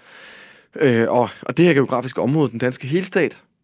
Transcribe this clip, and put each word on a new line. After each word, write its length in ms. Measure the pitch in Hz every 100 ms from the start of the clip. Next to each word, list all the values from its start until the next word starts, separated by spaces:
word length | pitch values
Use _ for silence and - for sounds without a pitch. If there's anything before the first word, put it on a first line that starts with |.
| - - - - - - _ -
Øh, 300 | 147 117 113
og, 200 | 120 113 -
og 160 | - 127
det 80 | 175
her 80 |
geografiske 480 | 139 123 123 127 -
område, 300 | 104 156 139
den 80 | 120
danske 280 | 127 127 131
helstat, 560 | 165 190 196 135 - _ _